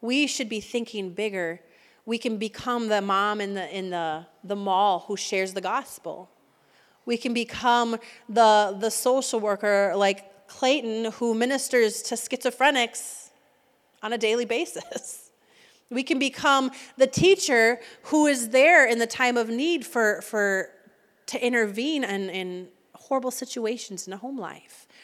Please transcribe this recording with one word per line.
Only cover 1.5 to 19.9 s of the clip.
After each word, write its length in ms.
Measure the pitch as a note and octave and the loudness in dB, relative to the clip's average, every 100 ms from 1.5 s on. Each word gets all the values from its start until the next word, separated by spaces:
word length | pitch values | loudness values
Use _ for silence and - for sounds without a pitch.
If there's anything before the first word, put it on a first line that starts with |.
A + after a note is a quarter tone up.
| F3 _ _ _ _ - | -8 _ _ _ _ -6
we 120 | A3+ | -4
can 180 | A#3+ A3 | -4 -4
become 520 | G#3+ - B3+ A#3+ A3+ | -6 -6 -4 -4 0
the 120 | G#3 | 0
mom 380 | G3 G3 G#3 G#3+ | 2 0 0 -2
in 140 | G3 | -4
the, 200 | G3 D#3+ | -6 -6
in 160 | F#3+ F#3 | -8 -6
the, 340 | F3 D#3+ D#3 E3+ _ | -4 -4 -6 -10 _
the 140 | F#3 G3+ | -8 -6
mall 480 | G3+ F#3+ G#3 F3 - | 0 2 4 2 -2
who 80 | G3 | -8
shares 380 | - G3 F#3+ | -4 -2 -2
the 80 | F#3+ | -4
gospel. 680 | F#3 A#3+ C4+ - E3 - - _ _ _ _ _ _ _ - | -4 -4 -6 -12 -12 -12 -16 _ _ _ _ _ _ _ -6
We 100 | A#3 | -4
can 180 | B3+ | -2
become 640 | A#3 A3 - B3 A#3+ A#3 A3+ - - - | -2 -4 -2 2 4 2 -2 -8 -20 -2
the, 480 | A3 A3 G#3 G#3 G3 | 4 6 8 4 0
the 120 | A3 | -4
social 500 | A3 B3+ C4 B3+ A3+ | -2 0 0 0 -2
worker 540 | G#3 G3 G#3 G3+ G3+ F#3+ | 0 0 2 2 2 4
like 520 | G3 G3 - - - | 2 2 -6 -20 -20
Clayton 640 | - C4 D4 A#3 A3 A3+ | -2 2 2 0 -4 -4
who 200 | G#3+ A#3 | -2 -2
ministers 680 | A3+ B3 C4+ - B3 A3 - | 0 0 -2 0 2 2 0
to 140 | - A3+ | -6 -8
schizophrenics 1120 | - B3 B3+ A#3+ C4+ C#4 A#3 - - - - _ _ _ _ _ _ _ | -6 -4 -4 2 2 4 0 -4 -14 -14 -18 _ _ _ _ _ _ _
on 80 | G#3+ | -6
a 60 | A#3 | -2
daily 280 | A3 A#3 A#3+ | 0 0 0
basis. 840 | A#3 E4 - - - - - - _ _ _ | -2 -4 -8 -12 -12 -12 -16 -20 _ _ _
<laughs> 280 | _ _ - | _ _ -8
We 140 | B3 | -6
can 160 | C4+ C#4 | -2 0
become 520 | C4+ - D4+ C#4 C4 - - - | -2 0 4 4 2 -6 -10 2
the 100 | C4 | 2
teacher 720 | - F4+ F#4+ - A#3+ A3+ A#3+ - - | 4 4 6 4 4 4 2 -6 -20
who 240 | - D4+ D4+ | 0 4 4
is 220 | C4 A3+ | 2 2
there 360 | B3+ D4+ E4+ B3+ | 6 8 8 6
in 140 | A#3 | 4
the 80 | A#3 | 0
time 300 | - B3 A#3+ | 0 0 0
of 100 | A3+ | -2
need 380 | A#3 D#4+ E4+ | -2 0 -2
for, 360 | A3+ | -2